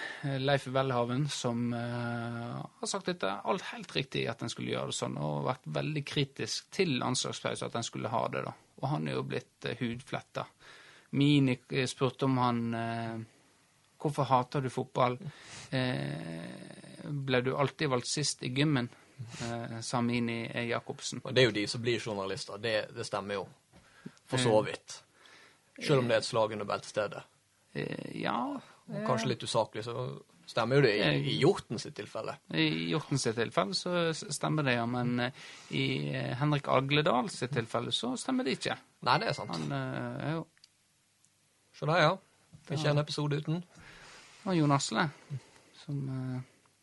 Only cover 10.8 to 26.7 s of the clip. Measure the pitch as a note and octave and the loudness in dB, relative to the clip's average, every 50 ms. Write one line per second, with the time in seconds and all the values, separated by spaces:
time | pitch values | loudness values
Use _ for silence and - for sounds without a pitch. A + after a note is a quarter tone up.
10.8 | - - - - - - - C#3 C#3+ D3 D3 C#3+ C3+ C3 A#2+ - _ - C#3+ C#3 | -20 -20 -20 -20 -14 -4 2 4 6 6 8 8 6 6 4 0 _ -4 0 0
11.8 | B2+ A#2 - - C#3 B2 - - C#3 C3 C3 B2+ B2 B2 A#2+ A#2 A#2 A#2 A#2 A#2 | 0 0 0 0 0 0 2 2 2 2 4 4 4 4 2 2 0 -2 -2 -2
12.8 | A#2 A2+ A#2 A#2 A2+ A2+ A2+ A2+ A2+ - _ _ _ _ _ _ _ _ _ _ | -2 -2 -4 -4 -4 -4 -6 -8 -10 -12 _ _ _ _ _ _ _ _ _ _
13.8 | _ _ _ - - D#3 C#3+ - C3+ A2+ C3 B2+ B2 - - D3 C3 B2 - C3 | _ _ _ -4 -4 -4 0 0 2 4 4 4 4 2 -2 -2 -2 -2 -2 -4
14.8 | B2+ - - - B2+ B2 B2 B2+ - D3 - - - - - - - - D3+ C3 | -4 -2 2 2 2 2 2 -2 -6 -12 -12 -14 -18 -16 -16 -14 -10 -4 -2 0
15.8 | B2+ B2+ - C#2 - C#2+ - - - - - - - - - - - - - - | 0 0 0 -2 -2 -4 -4 -6 -8 -8 -8 -10 -10 -10 -12 -14 -14 -16 -18 -18
16.8 | - - - - - E3 D3 C#3+ C3+ C3 B2+ B2 B2 C3 - C#3+ C#3 C3+ - - | -18 -18 -18 -14 -8 -6 -6 -4 -2 2 2 2 2 2 2 2 0 0 0 -2
17.8 | D#3+ C#3+ B2+ B2 - - - D3+ C#3+ - - - - C#3 B2 C3+ D3 D#3+ D3 B2+ | 0 0 0 0 -2 -2 -2 -2 -2 -2 -4 -4 -6 -4 0 2 4 4 4 2
18.8 | A#2+ B2 - - - - - - A2+ A#2 - - A#2+ A#2 A#2 A#2 A#2 A#2 A2+ A2+ | 0 -2 -6 -16 -20 -20 -16 -16 -14 -14 -10 -6 -6 -4 -4 -4 -6 -6 -8 -8
19.8 | A2+ - - B2 A#2+ A#2+ A#2+ B2 A#2 A#2 A#2 A#2 A2+ - - A#2+ A#2+ A#2 A#2 A#2 | -6 -2 0 0 2 2 2 0 0 -2 -2 -4 -6 -6 -4 -4 -2 -2 -2 -4
20.8 | - - - - - - - B2 - - - B2+ C3 A2+ G#2 G#2 G#2 - - A#2+ | -4 -6 -12 -8 -8 -8 -8 -8 -8 0 6 8 8 8 6 2 -2 -2 -2 -4
21.8 | A2+ A#2+ A#2+ G#2+ - A#2+ G#2 G2 F#2+ G2 F#2+ - - - G2+ G2+ A2+ A#2 A2 G#2+ | -2 0 0 0 -2 -4 -4 -2 -2 -2 -4 -6 -6 -10 -10 -6 -4 0 0 0
22.8 | - - - A#2 A2 - G#2+ G2+ F#2+ G2+ G2+ G2 F2 - - _ _ _ _ - | -2 -2 -8 -8 -8 -4 -4 -4 -4 -2 -4 -4 -4 -6 -12 _ _ _ _ -20
23.8 | - - - - - - - - _ - - B2+ B2 A#2+ G#2+ G#2+ G#2 E2+ - - | -20 -20 -20 -18 -18 -18 -18 -16 _ -4 0 2 4 6 6 4 4 2 -4 -8
24.8 | _ - - - - _ _ _ - - - - - - _ _ _ _ _ - | _ -14 -16 -16 -16 _ _ _ -20 -20 -20 -20 -20 -20 _ _ _ _ _ -8
25.8 | - - D3 C3 B2 A#2 A2+ G#2+ - - B2 A2+ A2 G#2+ A2+ G#2 G#2 - | 2 4 4 4 6 4 4 4 2 2 2 2 2 2 0 -4 -2 -2